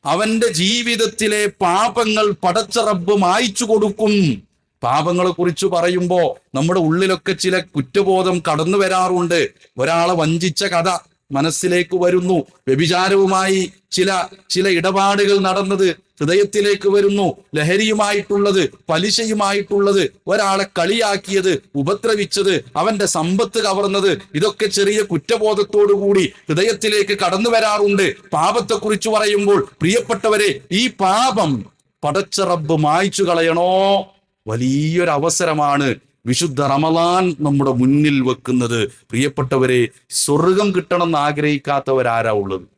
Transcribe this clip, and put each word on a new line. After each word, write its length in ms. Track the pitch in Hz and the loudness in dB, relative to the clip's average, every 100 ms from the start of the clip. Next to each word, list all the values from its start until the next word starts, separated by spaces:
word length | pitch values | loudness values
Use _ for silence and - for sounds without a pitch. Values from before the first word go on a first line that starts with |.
അവന്റെ 440 | 139 170 220 226 233 | -2 -2 0 0 -2
ജീവിതത്തിലെ 960 | 165 190 233 233 233 220 - 220 208 208 - | 0 0 0 -2 -2 -2 -2 -2 0 -2 -2
പാപങ്ങൾ 720 | 180 185 233 240 220 214 208 | 0 0 0 0 -2 0 0
പടച്ച 480 | 196 185 180 214 233 | 0 -2 -2 -2 -2
റബ്ബ് 360 | 214 190 170 202 | -2 -2 0 0
മായ്ച്ചു 460 | 180 202 247 196 | 2 0 -2 -4
കൊടുക്കും. 800 | 233 220 208 202 214 208 170 104 - _ _ _ | -2 0 0 0 0 2 0 -2 -10 _ _ _
പാപങ്ങളെ 480 | 120 139 156 180 185 | -2 0 0 0 -2
കുറിച്ച് 360 | 175 175 160 196 | 0 -4 -2 -2
പറയുമ്പോ 720 | 175 175 180 175 180 160 - _ | 0 0 -2 0 0 0 -4 _
നമ്മുടെ 260 | 135 160 185 | -2 0 2
ഉള്ളിലൊക്കെ 520 | 156 165 190 185 - | 2 0 0 -2 -4
ചില 260 | 190 190 180 | -4 -2 -2
കുറ്റബോധം 840 | - 147 131 196 190 185 185 180 160 | -4 -8 -2 0 2 2 0 -2 -2
കടന്നു 280 | 156 165 202 | -2 0 0
വരാറുണ്ട്. 720 | 185 185 185 180 175 170 135 _ _ - | 0 0 0 0 0 0 -2 _ _ -6
ഒരാളെ 360 | 139 165 175 | -2 0 2
വഞ്ചിച്ച 500 | 180 156 165 160 - | 0 0 0 -2 -4
കഥ 340 | 196 170 175 180 _ _ _ | -2 -2 -2 -4 _ _ _
മനസ്സിലേക്ക് 640 | 139 160 147 180 180 175 180 | -2 -2 -2 -2 0 0 0
വരുന്നു, 380 | 175 180 180 175 - _ - | 2 2 0 -2 -2 _ -2
വ്യഭിചാരവുമായി 1040 | 135 160 180 190 196 190 185 190 190 185 - _ | 0 2 0 2 2 2 2 0 0 -2 -8 _
ചില, 340 | 185 185 190 - - _ | -2 0 0 -6 -12 _
ചില 180 | 180 196 | -2 0
ഇടപാടുകൾ 720 | 175 185 196 196 202 202 196 | 0 0 2 2 2 2 2
നടന്നത് 720 | 190 190 190 190 190 160 _ _ | 2 -2 -2 0 0 -2 _ _
ഹൃദയത്തിലേക്ക് 680 | 147 185 196 208 202 202 202 | 0 2 2 0 0 0 2
വരുന്നു, 460 | 202 202 202 185 - _ | 2 2 2 -2 -4 _
ലഹരിയുമായിട്ടുള്ളത്, 1120 | 151 151 196 214 214 208 208 196 202 202 190 147 - - | -4 0 0 2 0 0 -2 -2 0 2 2 -2 -6 -4
പലിശയുമായിട്ടുള്ളത്, 1200 | 165 202 202 226 214 196 202 202 202 202 196 147 _ - | -2 0 -2 -2 -2 0 -2 -2 0 2 2 0 _ -2
ഒരാളെ 400 | 208 196 196 196 - | 0 2 0 -2 -2
കളിയാക്കിയത്, 840 | 170 226 214 202 190 196 190 156 _ | -2 0 0 -2 -2 0 0 -2 _
ഉപദ്രവിച്ചത്, 880 | 143 139 202 226 214 196 - 196 170 - 151 | -6 -4 -2 -2 -2 -2 -2 0 0 -2 -2
അവന്റെ 300 | 190 208 196 | -2 0 -2
സമ്പത്ത് 580 | 170 165 190 208 226 | -2 0 0 0 -2
കവർന്നത്, 540 | 202 190 202 196 190 170 - | -2 -2 -2 0 0 -2 -6
ഇതൊക്കെ 320 | 151 202 - 214 | -2 -2 -2 -4
ചെറിയ 360 | 202 196 214 | 0 0 0
കുറ്റബോധത്തോടുകൂടി 1300 | 202 165 - 226 214 208 202 208 202 202 202 202 160 - - | -2 -4 -2 -2 0 0 0 2 2 2 2 2 0 -4 -4
ഹൃദയത്തിലേക്ക് 680 | 156 214 196 220 208 196 196 | 0 0 0 0 0 0 0
കടന്നു 320 | 180 190 233 | 0 0 2
വരാറുണ്ട്. 680 | 226 214 208 208 196 180 - | 2 2 2 2 2 0 -2
പാപത്തെക്കുറിച്ച് 920 | - 156 180 226 - 208 214 208 226 | -6 -2 0 0 -2 -4 -2 -2 0
പറയുമ്പോൾ, 600 | 214 214 208 202 202 - - | 0 0 0 2 2 0 -2
പ്രിയപ്പെട്ടവരെ, 800 | 160 226 233 196 220 214 202 139 - | 0 0 0 -2 0 2 0 -2 -4
ഈ 160 | 190 247 | 0 0
പാപം 760 | - 190 208 262 214 165 123 95 _ _ _ | 0 0 2 2 0 -2 -2 -6 _ _ _
പടച്ച 360 | 147 185 196 - | -2 -2 -4 -2
റബ്ബ് 360 | 185 175 151 165 | 0 -2 0 0
മായ്ച്ചു 420 | 151 165 196 - | 2 2 0 -2
കളയണോ, 840 | 180 170 165 165 180 185 196 196 - _ _ _ 107 | 0 0 0 0 2 2 2 0 -2 _ _ _ -6
വലിയൊരവസരമാണ് 1500 | 113 127 139 156 170 170 147 165 - 170 151 147 143 139 107 _ _ 117 | -2 0 0 0 0 0 0 0 0 -2 0 0 2 0 -4 _ _ -4
വിശുദ്ധ 360 | 127 170 135 | -2 -2 -2
റമദാൻ 720 | 143 139 160 165 170 185 180 143 | 0 0 2 2 2 2 0 -2
നമ്മുടെ 300 | 147 143 135 | -2 0 0
മുന്നിൽ 500 | 123 127 143 151 139 | 2 2 2 2 2
വെക്കുന്നത്. 680 | 127 120 - 127 120 117 104 | 0 -4 -2 -2 0 -2 -4
പ്രിയപ്പെട്ടവരെ, 1000 | - _ 117 143 139 131 135 127 127 120 _ _ | -8 _ -2 -2 -4 -2 0 2 2 0 _ _
സ്വർഗം 640 | - - 147 170 185 208 | -6 0 2 2 2 0
കിട്ടണമെന്ന് 440 | 180 160 180 170 151 | -2 -2 -2 0 0
ആഗ്രഹിക്കാത്തവരാരാ 1120 | 147 147 147 147 143 139 135 131 120 117 113 | 0 0 -2 -2 -2 -4 0 0 0 0 0
ഉള്ളത്? 320 | 107 98 95 90 | -2 -2 -8 -10